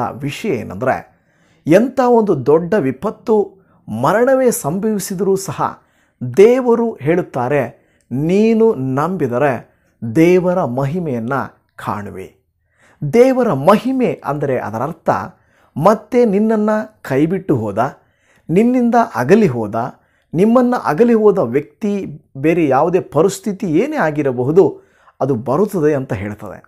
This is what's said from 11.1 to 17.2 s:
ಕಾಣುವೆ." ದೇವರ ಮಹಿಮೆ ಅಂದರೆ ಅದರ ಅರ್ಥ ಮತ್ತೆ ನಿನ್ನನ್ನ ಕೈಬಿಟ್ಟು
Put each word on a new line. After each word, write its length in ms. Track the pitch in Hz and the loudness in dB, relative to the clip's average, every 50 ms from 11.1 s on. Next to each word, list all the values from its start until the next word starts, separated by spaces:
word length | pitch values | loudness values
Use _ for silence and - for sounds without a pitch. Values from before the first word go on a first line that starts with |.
| 123 117 113 120 139 131 107 - - _ _ _ _ | -4 -6 -4 -4 -4 -4 -6 -8 -12 _ _ _ _
ಕಾಣುವೆ." 600 | - - - 98 - - 95 92 95 92 - _ _ _ _ _ _ _ _ _ _ _ _ _ _ - 143 139 | -12 -8 -8 -8 -8 -8 -10 -12 -14 -16 -16 _ _ _ _ _ _ _ _ _ _ _ _ _ _ -6 2 4
ದೇವರ 400 | 233 247 269 262 254 240 220 156 | 6 6 6 4 2 0 0 -2
ಮಹಿಮೆ 680 | 135 139 175 208 208 - 254 269 262 247 180 131 - - | 2 4 4 4 4 2 -2 -2 0 -2 -2 -2 -4 -6
ಅಂದರೆ 340 | - 143 151 147 135 131 120 | -6 -4 -4 -2 -2 -2 -4
ಅದರ 220 | - - 104 113 | -4 -6 -6 -6
ಅರ್ಥ 280 | 123 151 170 - _ - 123 101 92 - - _ _ _ _ _ _ _ _ 127 151 | -6 -6 -8 -4 _ -2 -2 -2 -4 -8 -14 _ _ _ _ _ _ _ _ 2 2
ಮತ್ತೆ 420 | 196 220 214 - _ - 240 247 | 2 2 2 -2 _ 2 2 2
ನಿನ್ನನ್ನ 440 | 220 185 202 220 220 226 214 208 214 214 214 220 - _ _ | 4 2 2 2 2 0 0 0 0 -2 -2 -4 -8 _ _
ಕೈಬಿಟ್ಟು 540 | - - 131 135 | -8 -4 0 0